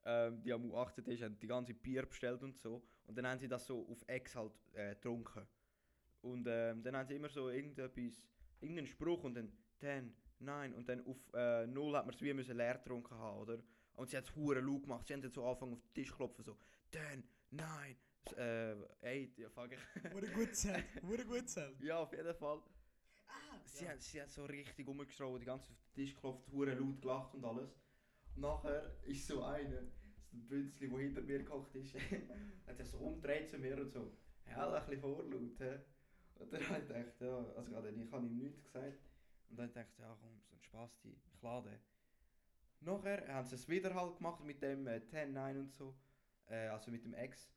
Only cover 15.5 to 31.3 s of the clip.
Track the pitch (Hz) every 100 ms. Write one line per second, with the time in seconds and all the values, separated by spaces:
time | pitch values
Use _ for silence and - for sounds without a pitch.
15.5 | 127 131 120 - - 127 - 127 - 110
16.5 | 104 - - - 160 151 139 - - _
17.5 | 147 160 156 143 127 - _ - - 120
18.5 | 113 113 107 - - 123 135 131 - 110
19.5 | - 123 127 - - 170 185 196 180 226
20.5 | - 208 185 - - 170 233 220 240 247
21.5 | - 143 135 139 165 156 - 165 165 147
22.5 | 151 - - - - _ - - - -
23.5 | - - - 170 139 - 151 143 - 143
24.5 | 143 135 - 131 139 139 - 135 127 120
25.5 | 131 - 120 - - 139 - 135 127 -
26.5 | 139 139 127 135 139 127 135 135 139 120
27.5 | 117 143 - - - _ _ - - 143
28.5 | 156 151 147 - - - 139 - 139 135
29.5 | 147 139 127 123 - - - - 120 117
30.5 | 139 139 - 131 127 139 131 131